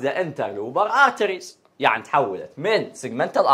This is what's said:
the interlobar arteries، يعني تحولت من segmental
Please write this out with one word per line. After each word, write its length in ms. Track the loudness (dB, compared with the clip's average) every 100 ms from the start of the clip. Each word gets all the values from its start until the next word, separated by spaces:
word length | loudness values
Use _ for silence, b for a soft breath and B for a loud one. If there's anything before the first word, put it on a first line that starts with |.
the 100 | -2 -2
interlobar 680 | -4 -4 -6 -6 -4 -2 0
arteries، 540 | 4 4 2 -2 -4 -12 -20 _ 0
يعني 220 | 2 2
تحولت 480 | 0 0 0 -2 -10 -6
من 360 | 0 0 -2
segmental 520 | -10 -8 -4 -2 2 4